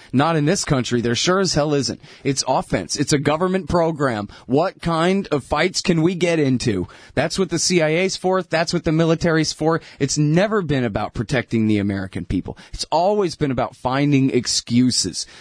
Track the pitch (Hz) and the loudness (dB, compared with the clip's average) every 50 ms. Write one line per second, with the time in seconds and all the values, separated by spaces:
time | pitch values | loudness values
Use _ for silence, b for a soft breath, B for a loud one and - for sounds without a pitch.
0 | B B B 127 147 165 165 156 147 151 196 - - - 151 127 113 - 120 120 | B B B 2 2 2 2 2 2 2 0 0 0 0 0 0 0 0 0 0
1 | 107 117 120 - - 175 185 196 190 156 - 151 147 156 147 143 123 - - - | 0 0 0 0 0 2 2 2 2 0 0 0 0 2 2 0 0 -2 -4 -8
2 | B B B B B 131 135 - - 127 135 170 - - - 107 82 - - - | B B B B B -4 -2 -2 -2 -2 -2 -2 -2 -2 -4 -4 -4 -4 -4 -4
3 | 143 - 156 143 156 143 151 156 185 185 185 190 165 - 180 175 165 165 165 135 | -2 0 0 0 0 0 0 0 0 -2 -2 -2 -2 -2 0 0 0 0 0 -2
4 | 147 131 113 104 101 - B B B B 123 147 175 190 - - - 170 165 160 | -2 -2 -2 -4 -6 -8 B B B B 0 0 0 0 -4 -6 -4 -2 0 0
5 | 165 180 190 196 - - 151 139 - - 151 147 170 185 - - - - 170 160 | 2 2 0 0 -2 -2 -2 -4 -2 -2 -2 0 0 -2 -2 -2 0 0 2 4
6 | 156 180 196 160 180 170 170 160 143 131 131 117 - 123 98 90 90 - B B | 2 2 2 0 0 0 2 2 2 2 2 0 0 0 -2 -2 -4 -6 B B
7 | B B B 127 147 165 - 190 185 156 170 156 - - 180 170 156 156 160 170 | B B B -4 -2 -2 -2 -2 -2 -2 -2 -2 0 2 2 2 2 2 2 0
8 | 190 190 - - - 185 185 185 180 - 165 160 170 - 175 170 - 170 156 160 | 0 -2 -2 -2 -2 0 0 0 -2 -2 -2 -2 0 0 -2 -2 0 0 2 2
9 | 165 160 165 165 - 170 156 160 151 - - - 156 160 165 160 - B B B | 4 2 2 2 2 2 2 2 0 0 -2 -2 -2 0 0 -2 -4 B B B
10 | 139 135 - 147 151 147 156 175 202 214 220 208 175 139 147 131 123 113 98 113 | -2 -2 0 2 2 2 2 2 2 2 0 -2 -2 0 -2 0 0 -2 -2 -2
11 | 104 - - 123 113 - 135 123 113 - 120 113 110 107 107 104 98 104 98 98 | -4 -4 -4 -6 -4 -2 -2 -2 -2 0 0 0 2 2 2 2 0 0 -2 -4
12 | 95 92 - 92 82 - 101 90 - - - B B B B - - - - 160 | -6 -8 -8 -10 -6 -4 -4 -4 -4 -6 -10 B B B B -10 -6 -2 0 0
13 | 175 202 208 208 196 165 - - 151 139 127 127 120 - - - - 127 131 139 | 2 2 2 2 0 -2 -2 -2 -2 -2 -2 -2 -4 -4 -6 -6 -4 -2 0 2
14 | 143 147 143 135 135 131 - 123 104 - - - - - 120 123 127 127 113 - | 2 4 4 4 4 4 2 0 0 0 -2 -4 -2 0 2 4 4 4 2 0
15 | - 90 - - - B B B | -2 -2 -4 -8 -10 B B B